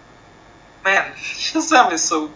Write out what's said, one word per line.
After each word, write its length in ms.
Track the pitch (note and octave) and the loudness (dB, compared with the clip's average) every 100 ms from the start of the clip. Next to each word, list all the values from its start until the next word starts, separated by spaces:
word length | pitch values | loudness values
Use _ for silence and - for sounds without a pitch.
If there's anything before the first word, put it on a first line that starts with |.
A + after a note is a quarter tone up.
| - - - - - - - - | -20 -20 -20 -20 -20 -20 -20 -6
Man, 320 | F#3+ G3 - | 0 0 0
Shazam 800 | - - - - D#4+ - D#4 G#3 | -8 -12 -8 -4 -4 4 4 4
is 80 | E3 | 2
so 240 | - D#3 D#3 | -2 -2 -4